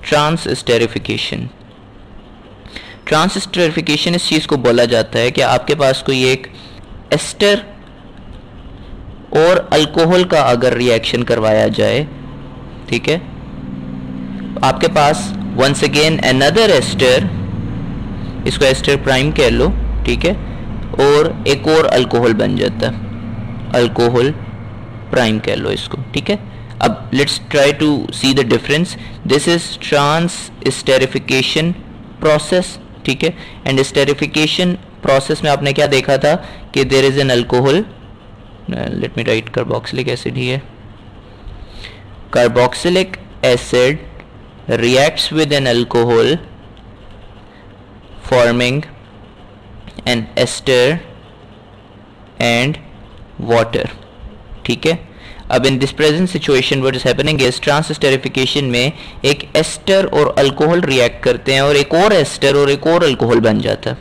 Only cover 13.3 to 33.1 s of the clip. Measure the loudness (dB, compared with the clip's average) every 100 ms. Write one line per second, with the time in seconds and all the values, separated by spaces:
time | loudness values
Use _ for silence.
13.3 | -14 -14 -12 -12 -12 -10 -10 -10 -10 -10
14.3 | -10 -8 -2 0 2 2 4 2 2 -4
15.3 | -6 -6 0 0 2 0 2 2 2 2
16.3 | 2 4 4 4 4 2 2 4 4 2
17.3 | -4 -6 -6 -6 -6 -8 -8 -10 -8 -10
18.3 | -6 -4 2 2 2 0 0 2 2 2
19.3 | 2 2 4 2 0 -2 -2 -2 0 0
20.3 | -2 -6 -10 -10 -8 -8 0 4 4 4
21.3 | 0 -2 0 4 4 4 2 2 2 4
22.3 | 4 2 0 -2 -2 -4 -4 -8 -8 -10
23.3 | -8 -8 -10 -2 2 2 4 2 4 2
24.3 | 0 -10 -12 -14 -14 -14 -14 -4 0 2
25.3 | 0 -2 -4 -4 -6 -6 -10 -6 -6 -4
26.3 | -6 -6 -16 -16 -2 -2 -2 -4 -2 -2
27.3 | -4 -2 2 2 2 0 0 -2 -4 0
28.3 | 2 2 0 2 -2 -2 -6 -14 -10 0
29.3 | 0 2 0 -2 -10 -2 2 2 2 0
30.3 | -4 -14 -6 -4 -2 2 2 2 -2 -2
31.3 | -2 0 0 0 -4 -10 -20 -20 -2 2
32.3 | 2 2 0 0 -10 -20 -10 -6